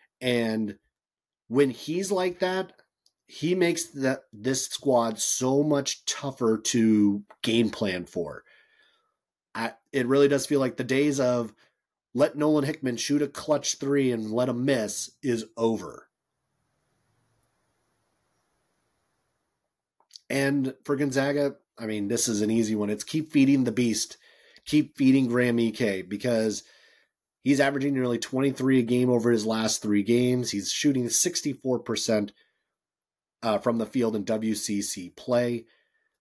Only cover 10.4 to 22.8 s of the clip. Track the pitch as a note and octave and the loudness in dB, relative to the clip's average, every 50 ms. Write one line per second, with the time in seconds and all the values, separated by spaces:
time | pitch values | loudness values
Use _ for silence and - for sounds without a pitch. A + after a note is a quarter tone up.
10.4 | C3+ - D3+ C3+ C3+ B2 A2+ - B2+ A2+ B2+ C#3 C#3+ D3+ C3+ C#3 B2+ B2 B2 A#2+ | 0 0 0 0 2 0 -2 -4 -4 0 2 2 2 2 2 2 2 2 2 0
11.4 | A#2 G#2+ - _ _ _ _ _ _ _ _ _ _ _ - A#2+ C#3+ - - D3 | -2 -4 -8 _ _ _ _ _ _ _ _ _ _ _ 0 0 0 0 2 0
12.4 | D3+ D#3 D3+ D3+ C#3 D3+ D3+ - C3+ B2+ A#2+ A2 - - C#3+ C#3+ C#3+ C#3 - - | 2 2 2 2 2 0 -4 -4 -4 -4 -4 -4 -2 -2 0 0 0 -2 -6 -8
13.4 | - D3+ D3+ C3+ - - - - C3+ C#3 C#3+ C#3+ C3+ B2+ A#2+ A2 A2 G#2+ A2 A#2+ | -2 0 0 0 0 -4 -6 -4 -2 0 0 2 2 2 0 -2 -4 -4 -2 -2
14.4 | B2+ C3 B2+ A#2+ B2+ C#3 C3+ A#2 G#2+ G2+ - - - - - _ - B2+ A#2 A2 | -2 -2 -2 -2 0 0 0 0 0 -4 -6 -8 -10 -12 -12 _ -2 -2 -2 -2
15.4 | A2 - _ - A#2 A2+ A2 G2 F2+ - - - - _ _ _ _ _ _ _ | -4 -8 _ -2 0 0 0 -2 -6 -10 -14 -16 -20 _ _ _ _ _ _ _
16.4 | _ _ _ _ _ _ _ _ _ _ _ _ _ _ _ _ _ _ _ _ | _ _ _ _ _ _ _ _ _ _ _ _ _ _ _ _ _ _ _ _
17.4 | _ _ _ _ _ _ _ _ _ _ _ _ _ _ _ _ _ _ _ _ | _ _ _ _ _ _ _ _ _ _ _ _ _ _ _ _ _ _ _ _
18.4 | _ _ _ _ _ _ _ _ _ _ _ _ _ _ _ _ _ _ _ _ | _ _ _ _ _ _ _ _ _ _ _ _ _ _ _ _ _ _ _ _
19.4 | _ _ _ _ _ _ _ _ _ _ _ _ _ _ - - - - C3+ C#3 | _ _ _ _ _ _ _ _ _ _ _ _ _ _ -20 -20 -10 -4 -2 0
20.4 | C#3 C#3 C#3+ C#3+ C3 C3 - - _ - C#3 C3+ D3 C#3 B2 C#3 C3+ C#3+ C#3+ D3 | 2 2 2 0 -2 -2 -6 -8 _ -4 -2 -2 -2 0 0 0 0 0 0 0
21.4 | C#3+ C#3+ C#3+ - _ _ _ - A#2 G#2+ G#2+ G#2 G2+ G2+ A#2+ A#2 - B2 A2 G#2 | 0 -2 -2 -6 _ _ _ -10 -8 -6 -4 -4 -2 -2 -2 -2 0 -2 0 0
22.4 | G#2+ G#2+ A2+ A#2 A2+ G#2+ A2 G#2 | 0 0 2 0 0 0 -2 -2